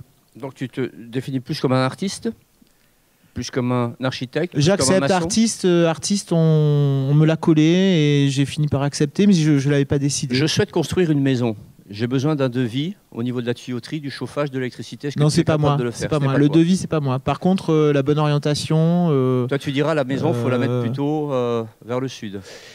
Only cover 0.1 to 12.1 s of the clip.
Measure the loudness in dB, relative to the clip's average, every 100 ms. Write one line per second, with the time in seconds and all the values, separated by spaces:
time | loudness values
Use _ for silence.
0.1 | _ _ -16 -16 -10 -10 -6 -6 -8 -10
1.1 | -8 -6 -8 -6 -4 0 2 0 -4 -8
2.1 | -6 -8 -10 _ _ _ _ _ _ _
3.1 | _ _ -10 -6 -4 -2 0 -2 -4 -6
4.1 | -6 -8 -6 -4 0 2 2 2 2 2
5.1 | 0 0 0 0 0 2 2 2 0 -2
6.1 | -4 0 2 4 4 4 2 2 2 2
7.1 | 4 4 2 2 4 4 4 4 2 2
8.1 | 2 0 0 -2 -2 -2 -2 -2 -2 -2
9.1 | 2 4 4 4 2 2 2 2 0 0
10.1 | -2 -2 0 0 0 0 -2 -2 0 2
11.1 | 2 2 2 0 -4 -12 -20 -18 -6 -2